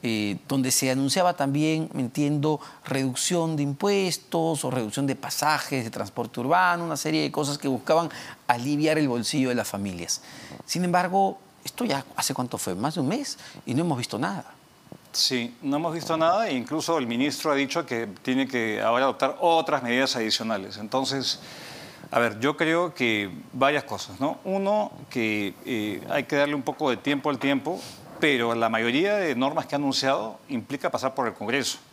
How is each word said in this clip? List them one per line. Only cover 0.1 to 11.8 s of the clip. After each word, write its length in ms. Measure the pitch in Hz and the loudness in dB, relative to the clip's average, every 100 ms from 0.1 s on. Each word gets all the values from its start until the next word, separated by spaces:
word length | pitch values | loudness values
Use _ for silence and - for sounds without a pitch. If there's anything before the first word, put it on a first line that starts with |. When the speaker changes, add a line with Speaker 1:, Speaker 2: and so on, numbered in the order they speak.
| 110 104 92 - | 0 0 -4 0
Speaker 1:
donde 220 | 139 127 | 2 2
se 200 | - 131 | 2 2
anunciaba 420 | 131 139 190 180 | 2 2 4 4
también, 560 | 175 139 139 156 160 160 | 4 0 2 2 2 -2
me 80 | 147 | -4
entiendo, 580 | 123 - 147 147 151 151 - - | -4 0 2 2 2 0 -4 -18
reducción 720 | - 135 135 127 - 175 165 156 | -4 0 0 0 0 2 0 0
de 80 | |
impuestos 1000 | 143 139 202 196 190 160 - 170 160 143 135 | -2 0 2 2 2 -2 -2 0 2 0 0
o 40 | |
reducción 380 | 123 110 117 139 | -2 -2 0 0
de 80 | 127 | -2
pasajes 720 | - - 147 151 - 135 113 | -4 0 2 2 0 -2 -2
de 40 | |
transporte 520 | - 104 - 117 - | -6 -6 -4 -6 -4
urbano, 420 | 123 175 180 175 | 2 4 4 2
una 140 | 170 147 | -2 -2
serie 240 | 156 156 | 0 0
de 100 | 151 | 0
cosas 260 | - 143 143 | 0 -2 -2
que 120 | 143 | 0
buscaban 400 | 127 - 160 165 - - - - | -2 4 4 4 -6 -14 -16 -2
aliviar 520 | 120 123 147 151 156 | 0 2 2 4 4
el 100 | 143 | 2
bolsillo 400 | 120 107 - 131 | 0 0 0 2
de 80 | 120 | 2
las 140 | 104 | -2
familias. 520 | 101 101 87 82 - - - - - - | -2 -4 -4 -6 -6 -8 -18 -16 -16 -6
Sin 180 | 170 | -2
embargo, 560 | 180 175 170 190 196 196 - - | 2 2 2 2 2 -2 -16 -14
esto 220 | - - | -14 -6